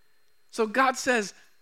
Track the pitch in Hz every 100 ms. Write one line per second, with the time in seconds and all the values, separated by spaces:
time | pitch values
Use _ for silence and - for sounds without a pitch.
0 | _ _ - _ - - 220 247 269 254
1 | 277 240 196 - - -